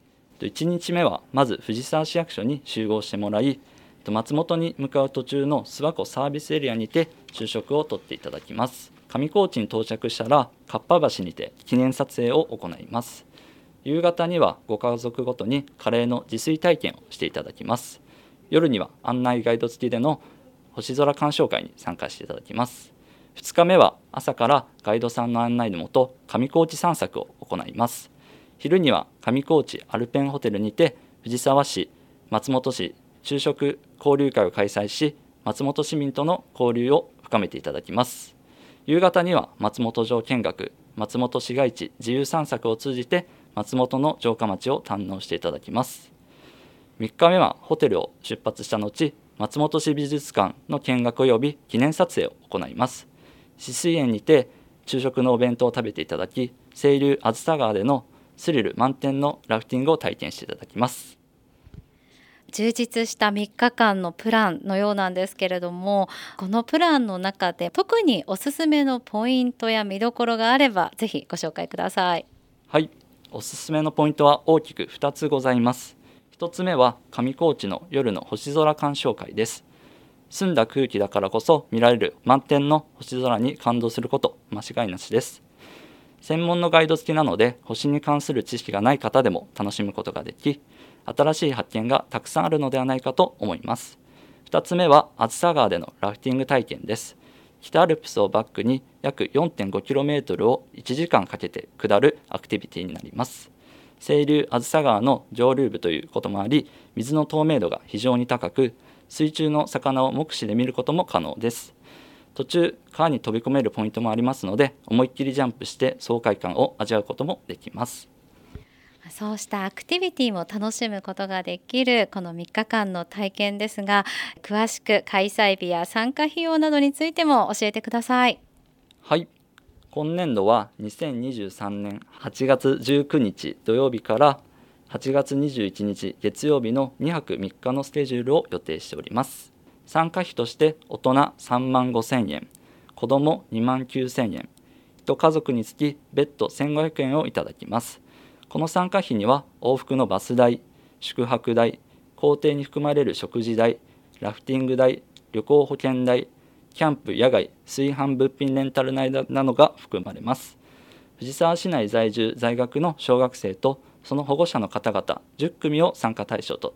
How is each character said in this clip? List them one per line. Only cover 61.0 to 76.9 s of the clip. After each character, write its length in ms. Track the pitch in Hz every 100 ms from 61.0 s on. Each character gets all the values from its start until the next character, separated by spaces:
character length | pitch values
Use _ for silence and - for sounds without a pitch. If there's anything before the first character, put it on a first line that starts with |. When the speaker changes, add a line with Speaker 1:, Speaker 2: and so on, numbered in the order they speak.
| - - _ _ _ _ _ - - _ _ _ _ _ _
Speaker 2:
充 220 | - 220
実 340 | 226 233 233 226
し 80 |
た 160 | - 214
三 180 | 208 208
日 220 | - 247
間 300 | 240 226 190
の 100 | 180
プ 200 | - 226
ラ 180 | 226 208
ン 140 | 165
の 140 | 196 190
よ 140 | 208
う 20 |
な 160 | 202 185
ん 40 |
で 120 | 185 190
す 100 | -
け 140 | 185
れ 100 | 180
ど 100 | 175
も、 380 | 175 190 202 185 - - -
こ 100 | 190
の 140 | 226
プ 160 | 233 311
ラ 180 | 339 294
ン 100 | 226
の 120 | 185
中 340 | 190 - 185
で 160 | - 175
特 320 | - 392 466
に 240 | 370 202 -
お 100 | 190
す 160 | 285
す 140 | - 320
め 180 | 302
の 160 | 277 254
ポ 260 | - 214 233
イ 180 | 254
ン 80 | 247
ト 160 | - 226
や 160 | 220
見 140 | 208 196
ど 140 | 226
こ 120 | 226
ろ 140 | 233 226
が 120 | 226
あ 40 | 262
れ 140 | 277
ば、 200 | 190 165 -
ぜ 100 | 226
ひ 200 | - -
ご 80 | 175
紹 140 | 160
介 180 | 160 170
く 80 | -
だ 140 | 180
さ 260 | 202 180 170
い。 80 | - _ _ _ _
Speaker 1:
は 100 | 151
い、 100 | 156 - _ _ -
お 120 | -
す 120 | -
す 160 | - -
め 120 | 156
の 100 | 156
ポ 140 | 151 151
イ 60 |
ン 20 |
ト 100 | 151
は 240 | 143 143 -
大 120 | 160
き 120 | 156
く 140 | - -
二 240 | - 143
つ 160 | 143 151
ご 120 | 139
ざ 120 | 131
い 80 | 123
ま 140 | 120
す。 240 | 127 - - - - _
一 180 | - 175
つ 140 | 170
目 120 | 185
は 220 | 156 127